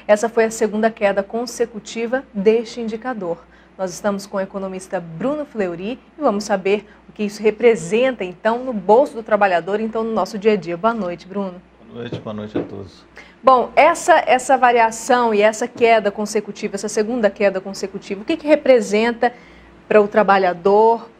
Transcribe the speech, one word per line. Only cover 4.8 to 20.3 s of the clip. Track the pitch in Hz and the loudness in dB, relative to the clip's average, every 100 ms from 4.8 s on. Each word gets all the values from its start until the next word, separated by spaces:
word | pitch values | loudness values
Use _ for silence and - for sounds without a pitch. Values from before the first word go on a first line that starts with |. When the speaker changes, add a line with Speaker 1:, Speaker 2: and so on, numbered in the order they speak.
| - 185 | -8 -8
Speaker 1:
Bruno | 170 160 240 302 285 | -8 -6 -4 -4 -6
Fleury | 220 180 170 196 254 _ - | -4 -4 -4 -8 -10 _ -4
e | |
vamos | 285 208 | -2 -2
saber | 208 196 190 208 - - - | -2 -2 0 -2 -4 -20 -18
o | |
que | - | -8
isso | 208 202 | -6 -2
representa, | 214 214 240 214 165 214 262 247 | -2 2 2 2 0 0 0 -2
então, | 185 175 220 240 | -8 -4 -2 -2
no | 262 | -4
bolso | 214 180 226 285 | -4 4 4 4
do | 226 | -2
trabalhador, | 220 208 202 175 165 208 | -2 2 2 2 0 -4
então, | 220 220 | -2 -4
no | 226 | -4
nosso | 220 190 214 | -2 -4 -2
dia | 220 | 0
a | 208 | 0
dia. | 160 170 | 0 -4
Boa | 220 | -2
noite, | 233 180 170 180 | -2 -4 -8 -10
Bruno. | 202 196 180 - _ - | -8 -8 -10 -18 _ -18
Speaker 2:
Boa | 120 | -12
noite, | 120 117 | -10 -10
boa | 117 | -8
noite | 104 107 - | -8 -6 -6
a | |
todos. | - 98 92 - _ - - _ | -6 -10 -16 -20 _ -20 -20 _
Speaker 1:
Bom, | 247 254 - | 4 4 4
essa, | - 302 330 - 320 - | 4 4 4 4 4 4
essa | 254 254 262 | 2 2 2
variação | 247 240 226 220 - 247 233 | 4 4 2 0 0 2 2
e | 214 | 2
essa | 214 220 240 | 2 2 -6
queda | - 233 226 202 | 0 4 4 2
consecutiva, | 202 208 214 208 202 202 | -2 -4 -4 -6 -8 -8
essa | 202 214 | -8 -6
segunda | - 214 247 208 | -4 -2 0 0
queda | - 202 185 | 2 0 0
consecutiva, | 190 190 190 196 - 196 | -6 -10 -10 -10 -10 -8
o | |
que | 220 320 | -4 -4
que | 294 | 2
representa | 294 294 254 196 208 233 233 240 - - - - - - | 2 4 4 4 0 0 0 -2 -4 -18 -20 -20 -12 2
para | 214 | 4
o | 202 | 4
trabalhador, | 214 196 | 2 4